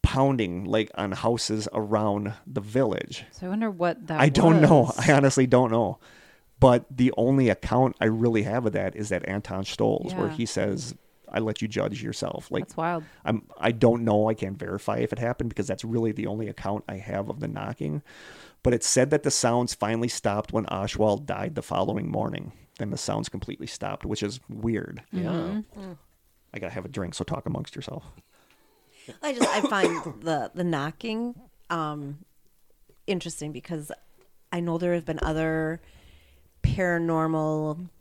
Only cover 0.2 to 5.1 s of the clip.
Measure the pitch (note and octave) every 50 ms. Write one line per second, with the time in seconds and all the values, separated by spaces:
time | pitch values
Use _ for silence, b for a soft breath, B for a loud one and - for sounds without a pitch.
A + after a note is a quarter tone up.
0.2 | C3+ C#3 C3+ B2 A2 F2+ F2 F2+ G2+ F2 G#2 A2 A2 G#2 - - G2 G#2 F#2+ F2
1.2 | - A2+ A#2+ A#2 - - A2 A2 G#2 - - A2 G#2+ G2+ A2 G#2+ G#2+ G#2+ G2+ G#2
2.2 | G#2 G2+ G#2+ - _ - - G#2 G2 G#2+ G#2+ B2+ C3+ A#2 - - - - - -
3.2 | - - - - - F3+ F#3+ G#3+ A3+ A3 G3 E3+ F3 F3 E3 - - - E3 D3+
4.2 | C3 D3+ C3+ - - E3 D#3+ E3 D3+ - E3+ C#3+ A#2 - - - B2 -